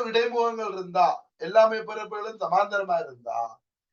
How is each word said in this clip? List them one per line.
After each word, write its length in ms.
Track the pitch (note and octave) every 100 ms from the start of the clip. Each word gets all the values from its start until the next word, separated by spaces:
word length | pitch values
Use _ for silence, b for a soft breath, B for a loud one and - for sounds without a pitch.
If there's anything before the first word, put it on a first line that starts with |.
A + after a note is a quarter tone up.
| A#3
இடைமுகங்கள் 640 | A3+ A#3+ A#3 A#3 A3+ G#3
இருந்தா, 360 | F#3+ F3 F3+ E3 D#3 - - E3
எல்லாமே 320 | G#3+ A3 A3
பிறப்புகளும் 640 | A3 G#3+ G#3 G#3+ A3 A3 E3+
சமாந்தரமா 520 | F3+ G3+ G3+ F#3+ F#3+
இருந்தா, 400 | C#3 B2 A#2 A2+ A#2 - _ _ _